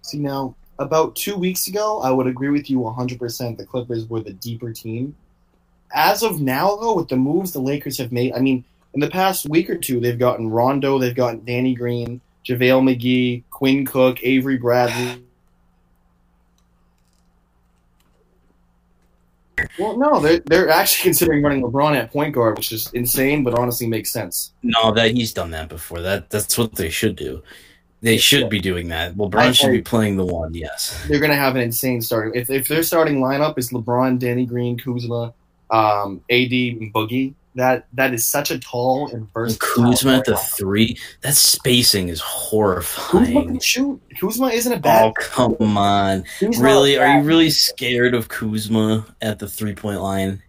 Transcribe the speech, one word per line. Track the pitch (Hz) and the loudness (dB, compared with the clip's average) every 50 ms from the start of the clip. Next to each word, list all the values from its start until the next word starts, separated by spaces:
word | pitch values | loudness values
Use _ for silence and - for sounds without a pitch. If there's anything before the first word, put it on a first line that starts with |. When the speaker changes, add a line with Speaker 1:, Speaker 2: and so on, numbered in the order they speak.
| - | -14
Speaker 1:
See, | - - 147 | -12 -8 -6
now, | 147 139 135 139 135 131 - - - - _ | -6 -4 -4 -4 -6 -6 -10 -14 -20 -20 _
about | - - 135 156 156 160 - - | -10 -4 0 2 2 2 0 -2
two | - - 196 202 | -6 -6 -6 -4
weeks | 196 175 185 185 - - | -2 -2 -2 -2 -4 -6
ago, | - 190 208 214 214 214 214 | -4 -4 -2 -2 -2 -2 -2
I | - 131 | 0 0
would | 131 131 127 | 2 2 0
agree | 127 127 123 135 139 | 0 -2 -4 -2 -2
with | 143 147 143 - | -2 -2 -2 -2
you | 135 127 120 | -2 -2 -2
a | 110 117 | -4 -4
hundred | 127 123 123 123 120 | -6 -6 -6 -6 -6
percent. | 123 117 113 - 127 117 113 | -8 -8 -8 -6 -8 -8 -8
The | - - | -10 -14
Clippers | _ - 127 120 123 120 113 110 | _ -8 -8 -6 -6 -8 -8 -6
were | 113 117 110 | -6 -8 -8
the | 104 104 95 | -8 -8 -14
deeper | 95 - 117 117 113 - 117 | -14 -12 -12 -10 -10 -10 -12
team. | 113 - - 113 110 117 127 143 147 _ _ _ _ _ _ _ _ _ _ _ _ _ _ _ - | -12 -12 -12 -10 -8 -8 -8 -8 -10 _ _ _ _ _ _ _ _ _ _ _ _ _ _ _ 0
As | - 156 175 202 202 226 | 2 4 4 4 2 0
of | 226 180 156 | -2 0 0
now, | 147 131 127 139 170 196 208 | -2 0 0 2 2 0 0
though, | 208 226 233 220 | 0 -2 0 0
with | 175 160 | 0 0
the | - 135 | 0 0
moves | 131 131 139 156 180 196 185 | 0 0 2 0 0 -2 -2
the | - 143 | -6 -4
Lakers | 127 135 143 147 - 147 127 | -4 -2 -4 -4 -6 -8 -6
have | - 131 117 | -6 -6 -4
made, | 123 120 123 127 - | -2 0 0 0 0
I | 123 | 2
mean, | 131 135 131 127 123 _ _ _ _ _ - | 2 2 2 0 -2 _ _ _ _ _ -4
in | 139 | -4
the | 147 135 | -4 -2
past | - 185 190 190 185 - - 147 | 0 0 0 0 0 -2 -6 0
week | 151 170 185 - | 0 0 0 0
or | 208 | -4
two, | - - - 127 120 | -6 -4 -4 -2 0
they've | 117 120 120 120 | 0 0 0 2
gotten | - - - - 113 110 | 2 2 2 0 -4 -2
Rondo, | 110 117 120 131 139 143 135 135 139 135 | 0 2 2 2 2 2 0 0 0 2
they've | 127 123 120 | 0 0 0
gotten | 131 123 120 113 110 101 | 0 0 0 -2 -6 -8
Danny | 120 123 123 127 131 127 | -6 -4 -2 0 0 -2
Green, | 117 123 120 120 120 117 117 120 127 _ _ _ _ _ | -2 -2 -4 -4 -4 -4 -6 -10 -12 _ _ _ _ _
JaVale | - 127 120 127 127 131 131 131 131 131 | -4 0 2 4 4 6 6 4 4 2
McGee, | 120 117 123 127 127 123 123 123 120 - _ | 2 0 0 2 2 2 0 -2 -4 -10 _
Quinn | - - 135 135 135 139 135 | -8 -2 0 2 2 2 0
Cook, | 131 - 131 127 127 123 - - | -2 0 2 2 2 2 0 -2
Avery | 127 135 131 127 139 135 | 0 0 2 0 0 -2
Bradley. | 127 120 123 120 123 123 120 117 123 123 123 123 123 - _ _ _ _ _ _ _ _ _ _ _ _ _ _ _ _ _ _ _ _ _ _ _ _ _ _ _ _ _ _ _ _ _ _ _ _ _ _ _ _ _ _ _ _ _ _ _ _ _ _ _ _ _ _ _ _ _ _ _ _ _ _ _ _ _ _ _ _ _ _ _ _ _ _ _ _ _ _ _ _ _ _ _ _ _ _ - - - - | -2 0 0 2 2 2 0 0 -4 -6 -6 -8 -12 -18 _ _ _ _ _ _ _ _ _ _ _ _ _ _ _ _ _ _ _ _ _ _ _ _ _ _ _ _ _ _ _ _ _ _ _ _ _ _ _ _ _ _ _ _ _ _ _ _ _ _ _ _ _ _ _ _ _ _ _ _ _ _ _ _ _ _ _ _ _ _ _ _ _ _ _ _ _ _ _ _ _ _ _ _ _ _ -6 -6 -6 -4
Well, | - 190 214 208 | -4 -4 -2 0
no, | 233 269 294 294 - | 2 2 4 4 4
they're, | 147 151 165 170 | 4 4 4 4
they're | - - 160 180 185 147 | 4 2 2 4 4 4
actually | 156 170 196 196 - - - | 4 4 4 2 0 2 2
considering | 185 170 - 180 170 156 147 143 | 0 2 2 2 2 2 2 2
running | 147 143 135 | 2 0 0
LeBron | 127 120 117 139 143 151 147 | -2 -2 0 2 2 2 2
at | 131 110 113 | 2 0 -2
point | - 143 147 156 143 | -2 -4 -4 -2 0
guard, | 131 117 113 104 | 2 2 2 2
which | 107 - - | 0 -6 -6
is | 113 110 - - - | -6 -8 -8 -6 -4
insane, | 123 120 120 - 139 131 135 143 151 135 | -4 -2 -2 0 0 2 2 2 2 0
but | 123 117 | 0 0
honestly | 120 123 123 117 - 123 | 0 0 0 -2 -4 -4
makes | 113 113 107 98 - | -2 -4 -4 -4 -6
sense. | - 120 101 87 - - - - _ _ - | -6 -6 -8 -6 -8 -8 -10 -10 _ _ -4
Speaker 2:
No, | 120 113 117 113 110 104 | 0 2 4 4 4 4
that, | 113 117 110 | 4 2 2
he's | 113 123 117 107 - | 2 0 -2 -2 -4
done | 98 87 85 | -6 -8 -6
that | 80 80 78 | -8 -10 -10
before. | 78 80 80 - - 85 85 | -10 -12 -16 -14 -12 -10 -6
That, | 85 92 98 101 - _ | -4 -2 -4 -4 -4 _
that's | - 107 101 - - | -4 -4 -2 0 0
what | - 117 110 - | 0 0 -2 -2
they | - 92 78 | -4 -4 -4
should | - - - 107 - | -2 0 -2 -2 -2
do. | 73 76 65 65 76 - - - - - - _ _ _ _ _ _ | -2 -8 -10 -10 -10 -14 -20 -20 -20 -20 -20 _ _ _ _ _ _
They | - 113 113 | 2 2 4
should | 110 - - 143 143 127 | 4 4 4 4 2 2
Speaker 1:
Yeah. | |
Speaker 2:
be | 107 104 101 | 0 -2 -2
doing | 87 95 90 87 87 85 | 0 -2 -2 -2 -4 -4
that. | 82 82 85 85 85 | -4 -4 -4 -4 -4
LeBron | 98 104 104 - 107 | -4 -4 0 2 4
Speaker 1:
I, | 120 123 | 4 6
Speaker 2:
should | 127 - 147 135 | 6 4 4 4
Speaker 1:
I | 127 | 2
Speaker 2:
be | 117 | 0
playing | - - - 113 110 104 98 | 0 0 0 2 2 2 0
the | 95 92 | 0 0
one, | 92 90 82 80 80 82 | -2 -2 -4 -6 -8 -8
yes. | 85 80 69 - - - - - - - - | -10 -10 -10 -8 -8 -8 -8 -8 -10 -4 -2
Speaker 1:
They're | 151 147 | 0 2
gonna | 147 156 147 | 2 2 2
have | 143 139 135 127 | 2 0 0 0
an | 131 | 0
insane | 120 117 117 - - 131 127 117 | -2 -2 -2 -2 -2 -2 -2 -2
starting. | 113 - 120 113 107 110 107 123 | -2 -2 -2 -2 -2 -2 -4 -4
If, | 120 123 | -4 -2
if | 135 135 135 - | -4 -4 -2 -2
their | 147 160 165 | -2 0 0
starting | - - 165 160 156 143 135 | 0 2 2 2 2 2 0
lineup | 131 131 135 139 147 156 156 | 0 0 0 0 0 -2 -2
is | - 123 120 | -4 -6 -6
LeBron, | 127 120 113 120 120 123 127 131 127 123 | -6 -6 -4 -2 0 2 2 2 2 0
Danny | 127 123 120 127 127 | 0 -2 0 -2 -2
Green, | 120 120 123 120 123 120 | -2 -2 -4 -2 -2 -4
Kuzma, | 120 - 127 123 123 120 117 120 120 117 117 117 _ _ _ _ _ _ _ | -6 -6 -6 -6 -6 -6 -6 -6 -6 -6 -8 -10 _ _ _ _ _ _ _
um, | 110 113 110 107 104 101 101 98 95 87 _ _ | 0 2 4 2 2 0 -2 -6 -8 -12 _ _
A | 123 123 127 | 2 2 2
D, | 127 127 123 123 123 117 110 | 2 0 0 0 -2 -4 -6
and | 110 107 107 | -10 -6 -4
Boogie, | 110 110 110 120 131 135 135 135 _ _ _ _ | -4 -4 -2 -2 -4 -4 -4 -6 _ _ _ _
that, | 127 127 127 127 - - _ 120 | 0 2 2 2 0 -2 _ -2
that | 123 135 131 127 | -2 0 0 0
is | 113 - | -2 -2
such | - - 143 143 - | -2 -2 -2 -2 -2
a | 165 131 | -6 -6
tall | - - - 120 123 131 131 135 147 - | -8 -8 -4 -2 0 0 0 0 -2 -6
and | 120 113 110 104 _ | -8 -12 -12 -10 _
versatile | 113 117 117 113 - - - - 123 120 | -6 -4 -4 -4 -4 -2 -2 2 4 4
Speaker 2:
And | 120 | 4
Kuzma | 123 123 131 135 131 | 4 4 4 4 4
at | 131 127 | 4 2
the | - 107 | 2 0
Speaker 1:
lineup. | - - - - | 0 -2 -6 -6
Speaker 2:
three, | - 101 95 98 104 113 117 123 - - - - _ | -4 -2 -2 2 2 2 0 0 -8 -12 -20 -18 _
that | - 135 143 | -4 -2 2
spacing | - - - - - - 135 120 123 120 - - 101 92 | 2 4 2 2 0 2 2 4 4 6 4 4 2 0
is | 87 85 80 | -2 -4 -6
horrifying. | - - - - - - - 107 107 98 90 90 85 - - - - - 165 196 240 | -8 -8 -8 -8 -6 -2 0 2 4 2 2 0 -4 -6 -8 -8 -4 2 4 4 4
Speaker 1:
Kuzma | 240 233 285 - | 4 4 0 0
can | - - 262 | 0 -4 -2
shoot. | - - - 247 269 285 277 - _ _ - | 0 0 0 0 0 -2 -4 -8 _ _ -8
Kuzma | - - 202 226 240 262 | -4 -4 -4 0 0 0
isn't | 262 226 233 233 247 | 0 0 0 0 0
a | 240 185 | -2 2
bad | 143 156 123 113 110 | 4 6 6 6 6
Speaker 2:
Oh, | 110 110 - | 6 2 -2
come | - - - - 127 117 113 - 113 107 104 | -8 -4 0 0 2 2 2 0 0 2 2
on. | 104 101 101 101 101 98 98 95 95 87 - - - | 2 2 4 4 2 2 2 0 -2 -4 -8 -4 -2
Speaker 1:
He's | 190 214 240 247 | -2 0 2 4
not | 131 | 4
Speaker 2:
Really? | 135 139 135 139 139 139 | 6 6 6 6 6 4
Are | 131 143 | 4 4
you | 143 139 147 | 4 4 4
Speaker 1:
bad. | 147 | 4
Speaker 2:
really | 151 160 165 165 160 | 4 4 4 4 4
scared | 151 - - - - - 127 123 123 120 123 123 123 | 4 2 2 0 0 -4 -4 -2 0 2 2 2 2
of | 120 113 - | 0 -2 -4
Kuzma | - - 117 110 107 110 107 104 113 110 107 107 110 110 110 - - _ | -8 -6 -4 -4 -4 -4 -2 0 2 2 2 2 0 0 -2 -8 -12 _
at | - 110 107 - | -4 -4 -4 -4
the | 104 | -8
three-point | 98 - - 110 107 98 - - 104 101 95 | -12 -10 -8 -6 -6 -6 -6 -6 -6 -4 -4
line? | 92 98 98 98 95 95 95 98 - | -4 -4 -2 -2 -2 -4 -4 -6 -12